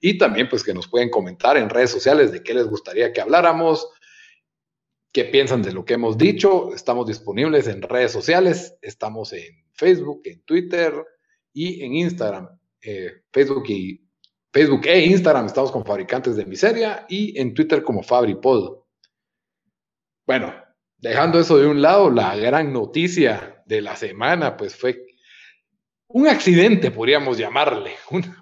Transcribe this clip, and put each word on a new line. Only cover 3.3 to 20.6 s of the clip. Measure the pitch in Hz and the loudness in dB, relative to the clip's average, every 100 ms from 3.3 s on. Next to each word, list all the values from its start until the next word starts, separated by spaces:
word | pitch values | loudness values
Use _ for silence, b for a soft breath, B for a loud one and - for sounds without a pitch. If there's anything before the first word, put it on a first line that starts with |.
| 165 170 165 165 156 - b b b b b _ _ _ _ _ _ _ | 4 4 2 0 -2 -4 b b b b b _ _ _ _ _ _ _
qué | 135 120 | -4 0
piensan | 135 135 127 | 2 2 0
de | 98 | -2
lo | 92 90 | -6 -4
que | |
hemos | 120 117 110 | -2 -2 2
dicho. | 180 - 196 180 123 | 2 4 2 2 0
Estamos | - - 123 110 | -8 -4 -4 -4
disponibles | - 104 98 156 151 117 | -8 -8 -4 0 0 0
en | 98 | -6
redes | - 123 120 | -6 -2 -2
sociales, | 104 - 175 180 151 - - | -2 0 2 2 0 -6 -18
estamos | - - 107 110 104 | -20 -12 -10 -10 -12
en | 87 85 _ _ | -14 -18 _ _
Facebook, | - 165 175 143 143 - | -2 2 2 0 -12 -16
en | 85 | -20
Twitter | _ 170 175 175 165 147 160 _ _ _ _ | _ -2 -2 -2 -2 -4 -12 _ _ _ _
y | 143 175 175 | -8 -8 -8
en | 131 151 | -6 -4
Instagram. | 175 175 107 95 90 _ _ _ | -4 -4 -6 -8 -14 _ _ _
Eh, | 110 98 90 - _ | -14 -12 -12 -16 _
Facebook | 135 135 139 - | 0 2 0 -4
y, | 101 95 92 _ _ _ _ _ | -6 -6 -12 _ _ _ _ _
Facebook | 143 151 135 139 | 2 4 2 2
e | 180 165 | 4 4
Instagram | 190 175 139 104 | 4 4 2 0
estamos | - 135 | -2 -2
como | 127 110 | -4 -6
Fabricantes | 101 92 127 131 107 | -6 -4 -6 -4 -4
de | 95 | -6
Miseria | 98 208 233 220 196 - | -2 0 0 -2 -6 -10
y | 190 208 131 | -6 -6 -4
en | 127 | -4
Twitter | 131 156 147 | -2 0 0
como | - 107 | 0 -6
FabriPod. | - 123 110 92 131 120 90 - _ _ _ _ _ _ _ _ _ _ _ _ _ _ - | -2 0 0 0 0 0 -2 -10 _ _ _ _ _ _ _ _ _ _ _ _ _ _ -4
Bueno, | 127 98 - | -4 -4 -12